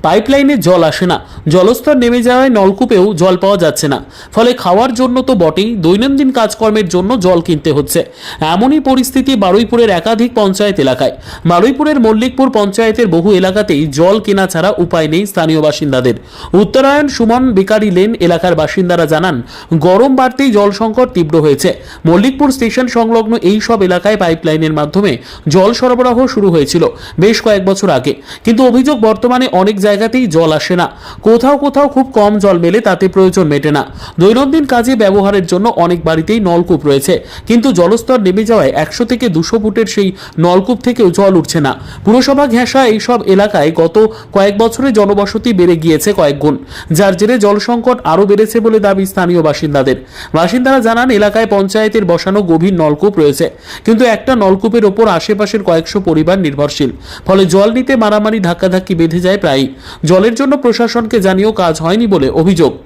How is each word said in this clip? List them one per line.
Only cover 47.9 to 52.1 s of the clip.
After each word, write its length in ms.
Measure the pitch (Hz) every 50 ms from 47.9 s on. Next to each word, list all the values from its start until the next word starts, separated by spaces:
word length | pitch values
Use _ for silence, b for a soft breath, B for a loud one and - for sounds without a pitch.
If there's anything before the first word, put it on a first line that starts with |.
| 247 247 -
আরও 220 | - 160 175 202
বেড়েছে 340 | 196 202 202 220 214 - 233
বলে 200 | 214 226 220 220
দাবি 260 | 202 202 196 196 190
স্থানীয় 360 | 190 - 196 180 170 175 175
বাসিন্দাদের। 540 | 156 156 139 - 160 151 143 139 131 135 127 127 B B B B B B -
বাসিন্দারা 460 | 156 170 180 202 254 254 262 269 262
জানান, 300 | 220 226 226 233 247 262
এলাকায় 360 | 247 202 208 208 202 220 226 196
পঞ্চায়েতের 540 | 202 196 196 190 196 220 220 214 214 226 202
বসানো 380 | 170